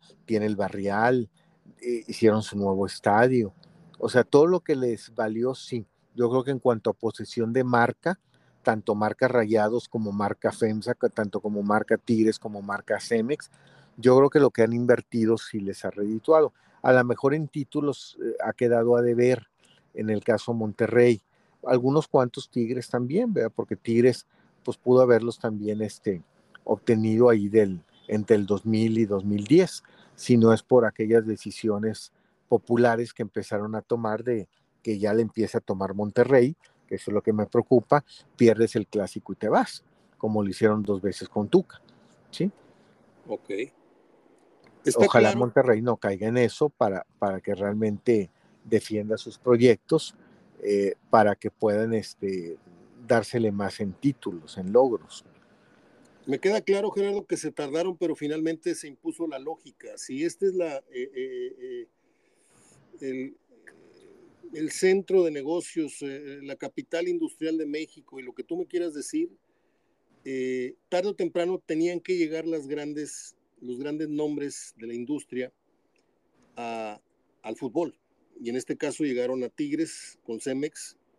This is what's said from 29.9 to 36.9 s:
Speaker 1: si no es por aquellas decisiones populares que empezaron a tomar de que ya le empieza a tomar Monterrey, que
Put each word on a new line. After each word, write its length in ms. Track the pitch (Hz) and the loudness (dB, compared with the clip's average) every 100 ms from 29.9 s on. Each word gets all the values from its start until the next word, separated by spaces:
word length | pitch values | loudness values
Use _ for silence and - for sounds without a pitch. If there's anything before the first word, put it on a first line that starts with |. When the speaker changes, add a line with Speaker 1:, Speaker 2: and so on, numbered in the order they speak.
| _ - - | _ -20 -16
Speaker 1:
si 220 | - 120 | 2 6
no 160 | 113 | 6
es 80 | 110 | 4
por 240 | - 127 110 | 4 4 4
aquellas 400 | - 110 113 110 | -2 2 2 2
decisiones 880 | 104 104 - 110 101 110 101 - _ _ _ - | -6 -8 -6 -4 -2 -4 -6 -14 _ _ _ -2
populares 680 | 117 - 120 120 113 117 | -2 2 2 4 2 -4
que 100 | - | -8
empezaron 500 | 107 107 95 104 107 | -8 -8 -6 -6 -4
a 80 | 110 | -8
tomar 420 | - 120 110 110 | -4 -4 -4 -6
de 240 | 117 113 92 _ _ _ | -4 -4 -6 _ _ _
que 160 | - 104 | -6 -2
ya 140 | 104 | 0
le 100 | 110 | 0
empieza 340 | 110 - 101 95 | 0 -2 -2 -4
a 40 | |
tomar 340 | - 98 95 98 | -6 -6 -6 -4
Monterrey, 600 | 104 120 120 135 127 165 _ _ | -4 2 4 6 4 -2 _ _
que 80 | - | -12